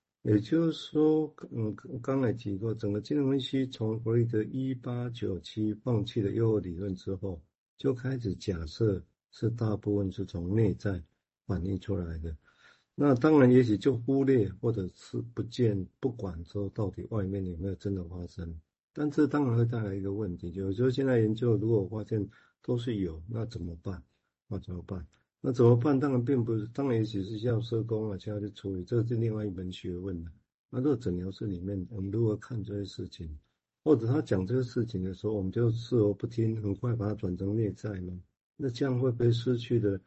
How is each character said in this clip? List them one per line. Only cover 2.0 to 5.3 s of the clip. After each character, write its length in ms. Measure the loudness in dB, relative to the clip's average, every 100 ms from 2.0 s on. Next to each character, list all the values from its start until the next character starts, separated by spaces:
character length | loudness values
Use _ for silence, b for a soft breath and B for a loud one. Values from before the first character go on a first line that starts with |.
| -2 2
才 100 | 2
提 240 | 0 -4 -4
过， 200 | -2 -2
整 180 | -2
个 80 | -2
精 160 | 0 0
神 100 | 2
分 120 | 0
析 260 | 0 -2 -2
从 340 | -2 -2 -2
弗 100 | 2
洛 80 | 2
伊 60 | 4
德 180 | 0
一 320 | -2 -4 -4 -4
八 340 | -6 -6 -6
九 300 | -4 -4